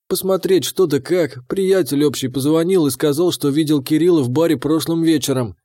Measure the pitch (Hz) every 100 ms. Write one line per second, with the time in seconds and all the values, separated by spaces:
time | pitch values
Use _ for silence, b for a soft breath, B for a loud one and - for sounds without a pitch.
0 | - 185 190 185 180 185 - - 180 139
1 | - 180 151 - - - 190 190 165 143
2 | 147 - 127 131 139 160 170 190 143 127
3 | 151 143 175 160 143 143 151 151 131 156
4 | 175 165 123 131 170 139 143 156 160 165
5 | 160 151 - 131 110 -